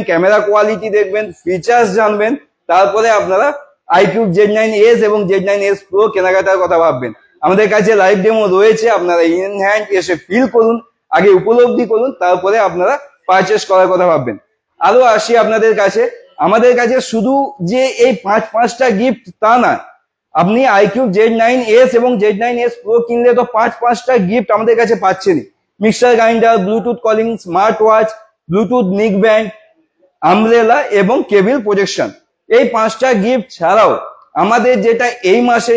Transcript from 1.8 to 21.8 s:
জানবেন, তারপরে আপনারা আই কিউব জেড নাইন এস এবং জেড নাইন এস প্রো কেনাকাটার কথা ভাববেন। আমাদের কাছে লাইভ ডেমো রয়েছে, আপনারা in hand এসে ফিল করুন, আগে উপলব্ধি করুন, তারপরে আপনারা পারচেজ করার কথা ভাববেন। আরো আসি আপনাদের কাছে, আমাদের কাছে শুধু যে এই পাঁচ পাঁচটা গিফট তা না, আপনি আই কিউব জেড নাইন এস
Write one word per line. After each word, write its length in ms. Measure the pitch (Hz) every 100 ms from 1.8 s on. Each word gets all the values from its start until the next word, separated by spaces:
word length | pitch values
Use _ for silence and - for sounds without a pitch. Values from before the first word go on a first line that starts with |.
| 220 196
জানবেন, 340 | 214 208 220 269 - _ -
তারপরে 380 | 175 196 208 226 208
আপনারা 300 | 185 190 285 294 - _ - 175
আই 60 | 196
কিউব 160 | 196 220 170
জেড 140 | 208 214
নাইন 120 | 220 214 220
এস 120 | 226 214
এবং 100 | 214 185
জেড 140 | 190 190
নাইন 120 | 202 196
এস 100 | 196 -
প্রো 120 | 190 220
কেনাকাটার 440 | 196 185 190 185 190
কথা 160 | 175 170
ভাববেন। 280 | 165 135 123 - _ _ 156
আমাদের 200 | 190 208
কাছে 160 | 214 196 214
লাইভ 160 | 190 202
ডেমো 200 | 202 220 208 185
রয়েছে, 300 | 220 220 233 202
আপনারা 240 | 175 175 165 175
in 160 | 196 202 196
hand 200 | 214 208 190
এসে 160 | 180 165 -
ফিল 200 | 208 254
করুন, 220 | 233 226 233 - _ _ 165
আগে 140 | 196 185
উপলব্ধি 440 | 190 240 240 226 226
করুন, 180 | 220 262 -
তারপরে 340 | 180 180 185 220 190
আপনারা 260 | 170 190 285 - _ -
পারচেজ 340 | 185 190 214 -
করার 180 | 185 185
কথা 140 | 180 180
ভাববেন। 260 | 151 123 101 _ _ _ _ 175
আরো 140 | 240 247
আসি 180 | 214 220 233
আপনাদের 300 | 214 220 226 208
কাছে, 220 | 196 202 247 - - - 165
আমাদের 260 | 220 247 240
কাছে 160 | 240 262 254
শুধু 240 | 226 220 277 277 - 170
যে 120 | 247 262 214
এই 80 | 240 220
পাঁচ 180 | 190 214 -
পাঁচটা 320 | 220 233 - 254 196
গিফট 260 | 254 - - -
তা 100 | 214 247
না, 80 | 196 110 - _ _ _ _ -
আপনি 200 | 175 226 262 202
আই 80 | 208
কিউব 160 | 220 254 185
জেড 140 | 226 226
নাইন 160 | 226 254 226
এস 140 | 226